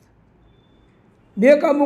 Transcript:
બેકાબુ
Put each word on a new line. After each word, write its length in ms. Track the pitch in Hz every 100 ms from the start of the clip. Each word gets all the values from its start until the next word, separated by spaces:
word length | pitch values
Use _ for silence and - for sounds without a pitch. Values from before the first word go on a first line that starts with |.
| _ _ _ _ _ _ _ _ _ _ _ _ _ -
બેકાબુ 480 | 233 294 330 285